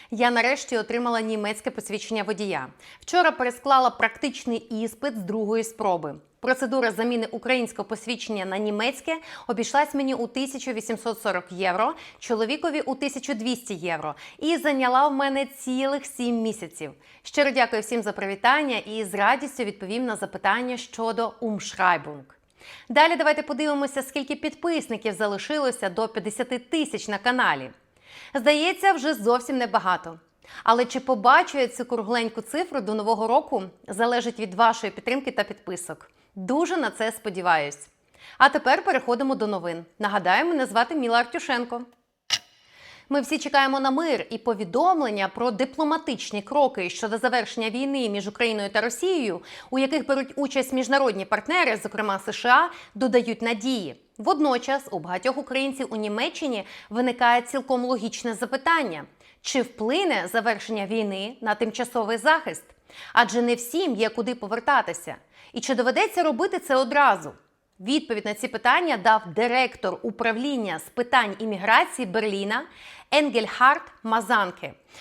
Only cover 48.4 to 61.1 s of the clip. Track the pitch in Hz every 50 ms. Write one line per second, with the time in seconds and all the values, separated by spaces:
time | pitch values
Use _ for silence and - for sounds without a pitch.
48.4 | 247 233 220 208 202 202 202 214 214 240 233 - - 370 370 330 254 208 170 170
49.4 | - - - - - - - 262 269 269 311 302 - - 277 269 269 269 - -
50.4 | 285 269 - 269 254 262 262 254 254 - 269 277 269 247 202 196 190 190 214 214
51.4 | 208 - 330 370 339 262 214 202 - 208 - 208 214 208 196 190 - - 208 -
52.4 | - 240 247 285 339 349 - - - - - 208 262 254 208 247 214 226 226 226
53.4 | 226 226 233 208 208 262 262 226 185 143 120 - _ _ _ - 214 330 381 285
54.4 | 302 285 254 240 247 - 269 277 269 220 - 175 156 175 180 185 - 254 254 269
55.4 | 240 - 254 269 269 277 269 269 262 - 226 220 214 208 208 226 262 349 - -
56.4 | 330 285 247 208 190 - - - - - 208 226 254 254 240 247 247 240 240 247
57.4 | 240 240 - 269 254 - 262 247 247 247 254 226 196 226 - - - 240 226 185
58.4 | 247 214 - 269 269 - 330 330 285 208 165 151 143 - _ _ _ - - _
59.4 | - - - 262 240 247 - - 214 226 269 349 403 349 262 202 170 180 - 233
60.4 | 208 240 220 202 - - 226 214 196 180 220 226 214 202